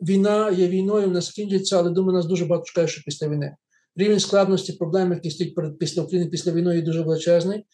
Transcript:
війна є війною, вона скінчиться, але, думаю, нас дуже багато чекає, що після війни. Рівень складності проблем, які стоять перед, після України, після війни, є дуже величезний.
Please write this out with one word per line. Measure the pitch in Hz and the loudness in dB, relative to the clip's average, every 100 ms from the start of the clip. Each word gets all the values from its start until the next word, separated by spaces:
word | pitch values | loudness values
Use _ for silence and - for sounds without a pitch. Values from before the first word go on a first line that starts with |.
війна | 175 196 202 208 214 | 0 2 4 2 2
є | 185 180 | 2 2
війною, | 185 190 208 196 | 2 0 0 2
вона | 180 | 0
скінчиться, | 170 - 208 190 190 190 | -4 -6 -2 -2 2 2
але, | 175 | 2
думаю, | 170 190 180 | 2 2 2
нас | 165 | 0
дуже | 180 160 | 0 0
багато | 170 - | -2 0
чекає, | 175 160 | -2 -2
що | 156 156 | -4 -12
після | 147 151 | -6 -4
війни. | 147 143 - _ _ _ - | -4 -6 -10 _ _ _ -2
Рівень | 208 208 | 2 2
складності | - 202 190 185 - | 2 2 4 0 -2
проблем, | - 160 185 185 | -6 -2 0 0
які | 170 170 | -2 -4
стоять | 147 160 - | -6 -6 -4
перед, | 156 147 | -6 -4
після | 180 175 | -6 -4
України, | 147 185 165 | -2 -2 -2
після | 170 175 | -4 -2
війни, | 170 175 170 | 0 0 0
є | |
дуже | 160 160 | 0 -2
величезний. | 160 160 170 170 180 208 - | -2 0 2 2 2 -4 -10